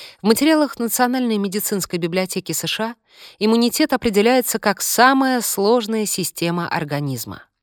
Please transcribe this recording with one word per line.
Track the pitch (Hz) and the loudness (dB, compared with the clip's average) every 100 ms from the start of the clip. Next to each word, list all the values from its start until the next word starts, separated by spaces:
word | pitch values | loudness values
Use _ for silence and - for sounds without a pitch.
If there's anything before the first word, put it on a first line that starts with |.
| - - | -18 -2
В | 196 | 0
материалах | 226 294 311 285 - | 2 4 4 2 -2
Национальной | 233 - 247 262 247 208 | -4 0 0 0 -2 -2
медицинской | 196 202 - 202 - 175 | -2 -4 -4 -4 -4 -4
библиотеки | 170 185 185 190 - | -2 -2 -4 -4 -6
С | 233 160 | -6 -6
Ш | - | -4
А | 226 240 _ - - - | -6 -8 _ -20 -20 -2
иммунитет | 214 233 240 - 302 | 2 4 2 0 0
определяется | 254 233 202 220 254 240 220 | 0 0 2 4 2 0 -2
как | 208 190 | -2 0
самая | - - 254 269 262 254 | 0 4 6 6 2 0
сложная | - - 202 247 214 220 208 | -2 0 2 2 0 -2 -2
система | - 170 - 170 175 165 | -4 -4 -4 -2 -2 -2
организма. | 165 151 147 143 123 104 92 - _ | -4 -4 -4 -4 -6 -10 -14 -18 _